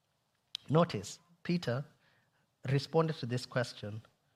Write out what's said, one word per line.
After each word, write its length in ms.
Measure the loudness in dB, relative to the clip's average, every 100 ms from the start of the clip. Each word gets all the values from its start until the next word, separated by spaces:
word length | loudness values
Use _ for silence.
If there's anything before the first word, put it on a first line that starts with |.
| _ _ _ _ _ -16 2
Notice, 520 | 4 4 2 -8 -14 _ _
Peter 420 | -2 -2 0 -4 -6 _ _ _ _ _ _ _ 0
responded 480 | 0 2 2 2 0
to 80 | -2
this 180 | -4
question, 560 | -2 -2 -2 -4 -10 -10 -14 _ _